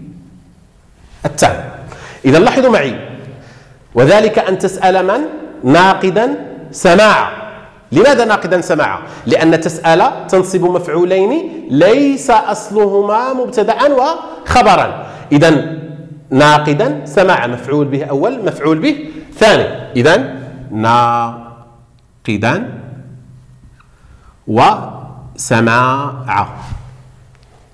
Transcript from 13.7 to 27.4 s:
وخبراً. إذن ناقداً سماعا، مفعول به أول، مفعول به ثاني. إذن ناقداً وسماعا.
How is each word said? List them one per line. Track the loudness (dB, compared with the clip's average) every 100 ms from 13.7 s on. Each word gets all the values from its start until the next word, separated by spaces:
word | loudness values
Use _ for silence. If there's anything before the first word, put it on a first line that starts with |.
| 2
وخبراً. | 2 2 0 -2 -10 -14 0 2 4 4 2 -6 -14 -16 0
إذن | 4 4 4 0 -10 -12 -16 -18 -20 -4
ناقداً | 2 4 4 2 0 -2 -4 -4
سماعا، | 0 2 2 -2
مفعول | -6 -4 -2 0
به | -2
أول، | -4 -2 -2 -2 -6
مفعول | -2 -2 0
به | 0 -4 -8 -16 -18 -2
ثاني. | 2 2 0 -8 -8 0
إذن | 2 2 0 -10 -16 -18 -12
ناقداً | -4 0 2 2 0 -4 -8 -18 -20 -20 _ _ _ _ _ -6 -2 -2 -4 -6 -14 -18 -20 -20 -20 -20 -20 -20 -20 -20 _ _ _ _ -20 -20 _ -4
وسماعا. | 2 2 2 -6 -14 -18 -20 -20 -14 -2 0 2 2 2 -2 -6 -10 -4 -4 -4 -8 -14 -14 -16 -20 -20 -20 _ _